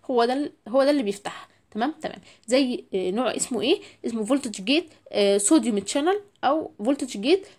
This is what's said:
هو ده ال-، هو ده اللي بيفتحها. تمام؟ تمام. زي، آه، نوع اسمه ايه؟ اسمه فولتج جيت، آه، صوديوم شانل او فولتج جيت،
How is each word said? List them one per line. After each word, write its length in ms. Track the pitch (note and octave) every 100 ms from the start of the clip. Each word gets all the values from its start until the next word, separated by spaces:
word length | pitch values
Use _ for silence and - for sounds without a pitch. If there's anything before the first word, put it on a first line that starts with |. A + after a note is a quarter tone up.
| -
هو 140 | B3 A#3
ده 80 |
ال-، 180 | C4+ C#4+ - -
هو 160 | C4
ده 60 | C4+
اللي 140 | D4
بيفتحها. 440 | G3+ G3 - - - _ _
تمام؟ 220 | G#3+ C4+ -
تمام. 180 | - - - _ -
زي، 360 | C4 B3+ E4+ -
آه، 180 | F#3+ F#3
نوع 240 | G#3+ B3 -
اسمه 260 | - A3+
ايه؟ 200 | B3 G4 - - -
اسمه 180 | A3+ G#3
فولتج 360 | C#4 B3 G3+
جيت، 280 | F#3+ D4+ F4 _ -
آه، 260 | - G3+ G3+
صوديوم 480 | - D#4 A3+ G3+ G3
شانل 360 | C#4+ D#4+ G4+ - _
او 280 | B3+ D#4 - - G#3+
فولتج 320 | C#4+ C4 G#3
جيت، 300 | B3 F#4+ -